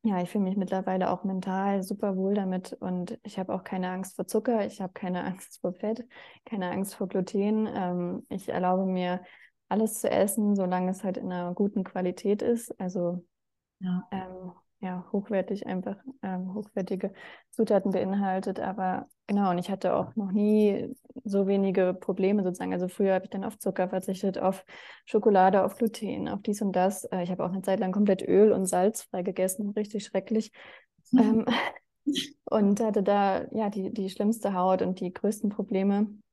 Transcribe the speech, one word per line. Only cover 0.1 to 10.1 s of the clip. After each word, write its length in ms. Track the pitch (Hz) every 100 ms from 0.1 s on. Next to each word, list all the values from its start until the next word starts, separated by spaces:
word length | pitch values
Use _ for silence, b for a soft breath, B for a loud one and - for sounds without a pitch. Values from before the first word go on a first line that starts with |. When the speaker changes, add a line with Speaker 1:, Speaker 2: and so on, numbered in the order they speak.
| 185
Speaker 1:
ich 80 | 180
fühle 160 | 214 190
mich 100 | 196
mittlerweile 560 | 190 190 185 185 185
auch 140 | 180 196
mental 580 | 190 185 190 196 196
super 320 | 185 202 208 190
wohl 180 | 190
damit 380 | 202 190 185 185
und 460 | - 185 180 175 226
ich 140 | 208 202
habe 160 | 190
auch 120 | 190 -
keine 240 | 185 185
Angst 240 | 185 190 -
vor 120 | 185
Zucker, 380 | 220 214 233 202
ich 140 | -
habe 120 | 190
keine 300 | - 180 180
<laughs> 20 | -
Angst 340 | 185 - -
vor 140 | 185
Fett, 340 | 185 208 226 233 B B B -
keine 260 | 214 180
Angst 240 | 190 196 -
vor 120 | 185
Gluten. 600 | 190 185 196 202 220 220
Ähm, 580 | - 180 180 175 185 -
ich 180 | 190 -
erlaube 360 | - 185 185 190
mir, 360 | 185 180 180 B B B _ _
alles 340 | 196 220 -
zu 80 |
essen, 460 | -